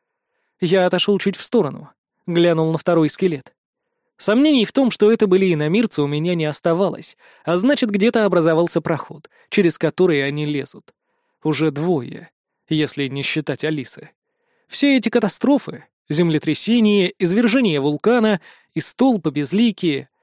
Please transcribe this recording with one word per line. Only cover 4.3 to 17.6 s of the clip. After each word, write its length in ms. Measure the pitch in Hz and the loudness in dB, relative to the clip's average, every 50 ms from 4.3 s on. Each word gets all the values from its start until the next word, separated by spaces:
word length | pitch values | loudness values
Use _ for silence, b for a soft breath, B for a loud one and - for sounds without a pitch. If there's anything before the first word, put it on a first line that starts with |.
| 214 254 294 311 285 247 196 | 2 4 4 4 4 2 2
в 80 | - - | 0 0
том, 180 | 269 269 226 | 0 0 0
что 180 | - - 208 214 226 | 2 2 4 4 4
это 140 | - 214 | 4 2
были 260 | 190 180 190 190 185 165 | 2 2 4 4 2 2
иномирцы, 480 | 147 151 156 180 233 240 202 - 220 | 0 0 0 0 0 0 0 0 -2
у 60 | 214 | -2
меня 280 | 143 147 151 165 175 180 | -2 -2 -2 -2 -2 -2
не 80 | 165 156 | -2 -2
оставалось, 720 | 151 147 - - 170 165 175 196 170 - - - - - b b b b b b | -4 -4 -2 -2 0 0 0 0 -2 -4 -6 -10 -12 -14 b b b b b b
а 100 | 156 170 | -2 -2
значит, 320 | 180 208 269 294 - 247 214 | 0 2 2 0 0 0 -2
где-то 360 | 202 196 208 240 240 226 214 | 0 0 2 2 2 2 2
образовался 560 | 190 180 175 160 165 160 165 175 165 - 175 | 2 2 2 4 4 2 2 2 0 0 -2
проход, 480 | - - 160 156 - - - 147 - b b b b b | -2 -4 -4 -6 -8 -12 -18 -20 -20 b b b b b
через 280 | - 214 180 165 - | 0 0 2 2 0
который 500 | - 165 151 - - 185 180 156 143 139 | 0 -2 -2 0 2 2 2 2 0 -2
они 180 | 143 143 151 151 | -2 -4 -4 -4
лезут. 480 | 147 147 139 135 - - - - _ _ _ _ _ _ _ _ _ _ _ | -4 -4 -6 -6 -10 -14 -18 -20 _ _ _ _ _ _ _ _ _ _ _
Уже 300 | - 156 147 131 160 156 | -4 -4 -2 0 -2 -2
двое, 580 | 139 143 160 185 175 135 120 - - - - - _ _ _ _ _ _ _ | -2 -2 -2 -2 -2 -2 -4 -8 -12 -16 -18 -20 _ _ _ _ _ _ _
если 400 | - 160 156 151 135 - 147 139 | -4 -2 -2 -2 -2 -2 -4 -6
не 140 | 127 135 139 | -6 -6 -6
считать 420 | 135 - - 156 143 - 135 - 147 | -6 -4 -4 -4 -4 -4 -6 -4 -4
Алисы. 460 | 156 156 143 120 - - - - - _ _ _ _ _ _ _ _ _ _ _ | -4 -4 -6 -8 -10 -12 -14 -18 -20 _ _ _ _ _ _ _ _ _ _ _
Все 300 | _ - - 285 285 269 | _ -4 0 2 2 2
эти 100 | 254 - | 2 2
катастрофы — 800 | 220 - 240 220 196 - - - 254 285 254 - - 160 - - _ _ _ _ - | 0 0 0 0 0 -2 0 2 2 2 2 0 -6 -12 -16 -18 _ _ _ _ -4
землетрясение, 1040 | 151 165 175 165 156 147 - 160 143 - - 208 233 240 220 208 202 202 180 175 - | -2 0 0 0 0 0 -2 -2 -4 -2 0 0 2 2 4 4 4 2 0 0 -2
извержение 640 | - 180 165 190 233 240 208 220 269 | -4 -2 0 0 2 2 2 2 2